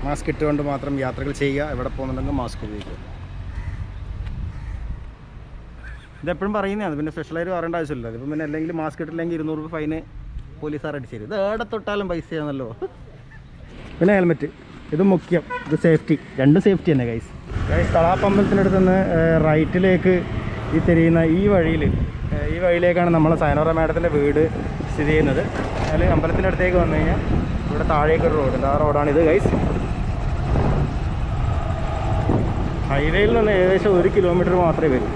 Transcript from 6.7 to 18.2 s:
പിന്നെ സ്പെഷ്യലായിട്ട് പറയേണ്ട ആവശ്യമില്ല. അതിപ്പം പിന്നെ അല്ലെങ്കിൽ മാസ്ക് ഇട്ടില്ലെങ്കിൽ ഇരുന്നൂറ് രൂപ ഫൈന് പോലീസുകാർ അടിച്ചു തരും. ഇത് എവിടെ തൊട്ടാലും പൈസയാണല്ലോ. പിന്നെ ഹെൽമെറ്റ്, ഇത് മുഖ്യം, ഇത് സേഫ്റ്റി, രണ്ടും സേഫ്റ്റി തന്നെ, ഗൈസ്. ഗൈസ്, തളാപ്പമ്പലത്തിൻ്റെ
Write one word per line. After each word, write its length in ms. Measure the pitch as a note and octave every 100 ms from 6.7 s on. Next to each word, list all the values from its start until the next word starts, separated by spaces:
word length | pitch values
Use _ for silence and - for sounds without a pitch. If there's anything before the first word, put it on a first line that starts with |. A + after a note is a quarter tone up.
| G#3 G3 D3
പിന്നെ 140 | D#3
സ്പെഷ്യലായിട്ട് 380 | D#3 C#3 D#3+ E3+
പറയേണ്ട 220 | F3+ E3 E3+
ആവശ്യമില്ല. 280 | D3+ C3+ A#2
അതിപ്പം 180 | A2+ C#3
പിന്നെ 120 | D3+ D#3
അല്ലെങ്കിൽ 240 | D3+ D#3+ E3+
മാസ്ക് 180 | D#3 -
ഇട്ടില്ലെങ്കിൽ 320 | D#3 E3 E3+ E3
ഇരുന്നൂറ് 220 | D#3 D#3
രൂപ 80 | D#3 D#3+
ഫൈന് 220 | D3+ D#3+ D#3 - - - - -
പോലീസുകാർ 360 | D3+ D3 D#3 D3
അടിച്ചു 180 | A#2+ A#2
തരും. 100 | G#2+
ഇത് 60 | G#3 G3
എവിടെ 180 | A3 A3+
തൊട്ടാലും 340 | A3 G3+ G3+ F#3+
പൈസയാണല്ലോ. 560 | E3+ - D#3+ D3+ C#3 B2 A2+ F#4+ - - - - - - - - - - -
പിന്നെ 140 | F3 G3+
ഹെൽമെറ്റ്, 300 | F#3 D3 D3 - - - -
ഇത് 80 | D3+ G3
മുഖ്യം, 300 | F#3 - F3 - - -
ഇത് 100 | D3+ E3+
സേഫ്റ്റി, 300 | D#3 - D3+ - -
രണ്ടും 220 | C3+ E3 G3+
സേഫ്റ്റി 240 | F#3+ -
തന്നെ, 140 | C#3+ A#2+
ഗൈസ്. 200 | A#2 - - - - -
ഗൈസ്, 200 | - - E3+
തളാപ്പമ്പലത്തിൻ്റെ 680 | E3 F#3+